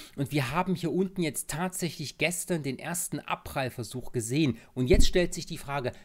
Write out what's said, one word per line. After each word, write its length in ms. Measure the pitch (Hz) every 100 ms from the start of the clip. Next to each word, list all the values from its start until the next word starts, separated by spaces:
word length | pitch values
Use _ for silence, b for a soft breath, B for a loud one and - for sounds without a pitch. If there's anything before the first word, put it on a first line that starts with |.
| B -
Und 160 | 139
wir 200 | 143 123
haben 220 | 151 185
hier 200 | 185 165
unten 280 | 151 190 180
jetzt 280 | 160 - -
tatsächlich 680 | 147 185 - 170 - 143 -
gestern 460 | 151 175 - 175
den 160 | 139 127
ersten 400 | 143 170 - 147
Abprallversuch 960 | - - - - 127 - 113 123 -
gesehen. 440 | 127 110 135 151 113 B
Und 140 | - 127
jetzt 180 | 185 -
stellt 280 | 185 175
sich 120 | 175 -
die 120 | 165
Frage, 340 | - 143 - B